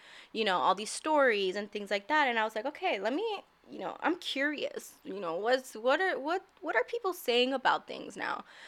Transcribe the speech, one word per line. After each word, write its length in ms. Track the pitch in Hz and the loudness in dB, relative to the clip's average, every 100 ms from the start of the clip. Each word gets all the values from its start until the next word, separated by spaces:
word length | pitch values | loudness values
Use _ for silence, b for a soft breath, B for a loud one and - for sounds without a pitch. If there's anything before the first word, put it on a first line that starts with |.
| B B B | B B B
you 120 | 180 | 0
know, 140 | 190 180 | 2 4
all 160 | 139 | 4
these 160 | 190 214 | 2 0
stories 680 | - 311 302 262 208 185 202 | -4 2 6 6 4 0 -2
and 140 | 208 | -6
things 200 | 208 202 | -8 -4
like 180 | 202 202 | -4 2
that. 200 | 302 269 | 2 4
And 100 | 233 | 2
I 60 | |
was 100 | 220 | 0
like, 120 | 220 247 | -2 -6
"Okay, 320 | - 370 220 | -2 -2 0
let 160 | 202 | 0
me, 280 | 294 453 392 - _ - | 0 -2 -6 -10 _ -18
you 80 | 214 | -10
know, 180 | 185 - | -8 -4
I'm 160 | - 349 | -2 -2
curious, 760 | - 269 294 285 - - - - | -4 -2 -2 -2 -6 -8 -14 -18
you 160 | - 190 | -12 -6
know, 160 | 175 170 | -4 -2
what's, 380 | 220 262 254 | 2 0 0
what 260 | 220 240 302 | -4 0 2
are, 180 | 381 254 | 2 -2
what, 240 | 285 370 - - | -2 -4 -6 -12
what 160 | 330 403 | -2 -2
are 80 | |
people 280 | 494 480 381 | -2 -2 -4
saying 400 | - - 240 254 | -4 0 2 2
about 340 | 269 180 151 - | 2 2 0 -2
things 300 | - - - | -12 -10 -8
now?" 280 | - - - B | -6 -6 -10 B